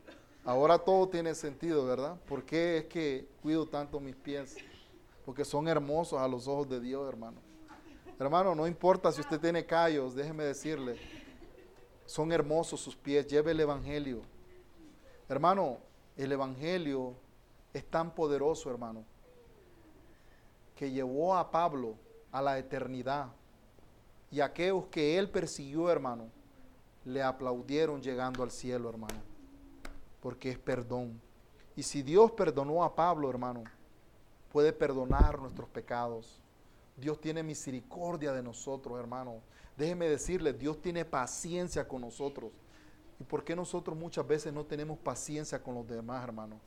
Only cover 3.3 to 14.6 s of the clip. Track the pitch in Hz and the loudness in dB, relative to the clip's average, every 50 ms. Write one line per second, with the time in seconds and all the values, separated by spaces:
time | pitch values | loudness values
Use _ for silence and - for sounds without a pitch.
3.3 | - - - 151 156 160 156 - - 143 147 143 147 147 139 135 127 - - 143 | -16 -6 -2 0 2 2 0 0 -4 -6 -6 -6 -6 -8 -8 -8 -12 -12 -8 -8
4.3 | 143 143 139 - - - - - - - - - - - - - - - - - | -6 -6 -8 -10 -12 -16 -18 -18 -20 -20 -20 -20 -20 -20 -20 -20 -20 -16 -14 -10
5.3 | 127 135 143 - - 143 151 165 165 151 143 139 147 160 170 160 165 139 131 131 | -6 -4 -4 0 0 0 2 2 2 2 2 2 0 0 0 0 0 0 0 0
6.3 | 127 123 120 135 139 143 147 131 131 123 120 123 131 135 139 135 120 113 113 113 | 0 -2 -2 -2 -2 -2 -2 -2 -4 -4 -4 -4 -4 -4 -4 -6 -8 -10 -12 -14
7.3 | 117 120 - - - - - - - - - - - - - - - - 131 139 | -14 -16 -20 -20 -20 -20 -20 -20 -20 -20 -20 -20 -20 -20 -20 -18 -6 -4 0 4
8.3 | 156 175 190 196 170 151 156 170 170 - - 180 185 185 185 175 156 151 147 147 | 4 6 6 4 4 2 2 0 0 4 6 6 6 8 6 4 4 2 0 -2
9.3 | 156 151 156 165 170 170 156 - 170 165 170 165 156 147 131 127 123 131 143 156 | 0 2 2 2 2 2 0 2 4 4 4 4 4 2 0 -2 -2 -4 -4 -4
10.3 | 160 156 151 143 135 - - 151 156 143 135 123 117 113 - - - - - - | -4 -2 -2 -2 -2 -2 -4 -4 -4 -2 -2 -4 -6 -6 -10 -14 -16 -16 -16 -18
11.3 | - - - - - - - - - - - - - - - - - - 156 165 | -18 -20 -20 -20 -20 -20 -20 -20 -20 -20 -20 -20 -20 -20 -18 -8 -4 -2 0 2
12.3 | 170 160 147 143 151 165 165 - - 143 - 139 - - - 139 143 147 135 120 | 2 2 2 2 0 0 0 -2 -6 -8 -10 -12 -14 -10 -4 2 2 2 2 4
13.3 | 135 147 151 165 165 160 156 147 143 139 127 135 147 147 147 139 123 110 95 - | 2 2 4 4 2 2 2 2 0 -2 -4 -4 -4 -4 -4 -4 -6 -6 -8 -12
14.3 | - - - - - - | -18 -20 -20 -20 -20 -20